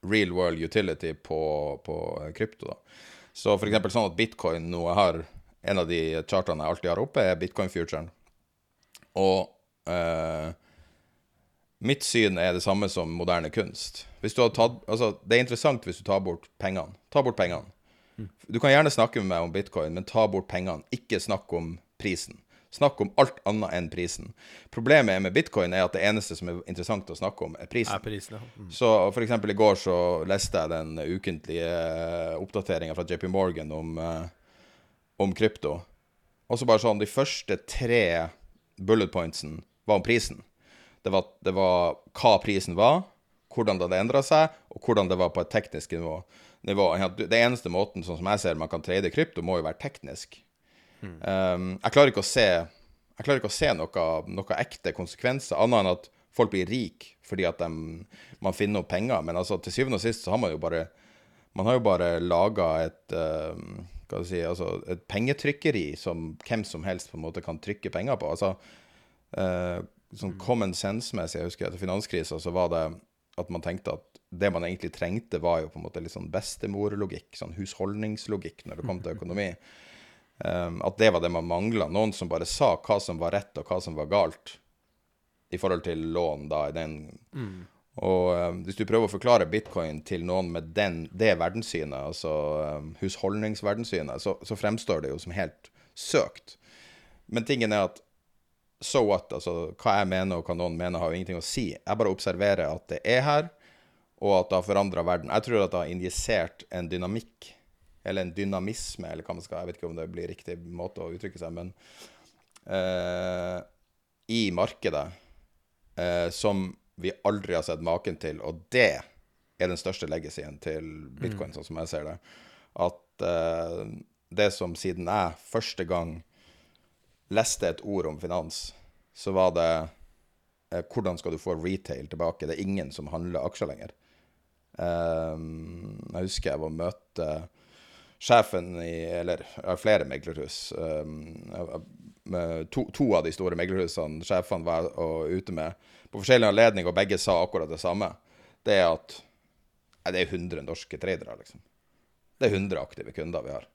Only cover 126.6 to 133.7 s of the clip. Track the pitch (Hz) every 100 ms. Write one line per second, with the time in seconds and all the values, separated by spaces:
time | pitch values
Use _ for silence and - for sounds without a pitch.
126.6 | _ _ _ _ _ _ _ 101 113 -
127.6 | 90 82 - 98 80 76 85 87 80 -
128.6 | - - - _ _ - - 95 92 85
129.6 | 82 82 80 _ - _ _ _ _ _
130.6 | _ 87 87 - 95 85 - 80 - 82
131.6 | 85 95 - 67 73 80 82 - 76 80
132.6 | 98 98 71 71 73 82 87 85 69 -
133.6 | 90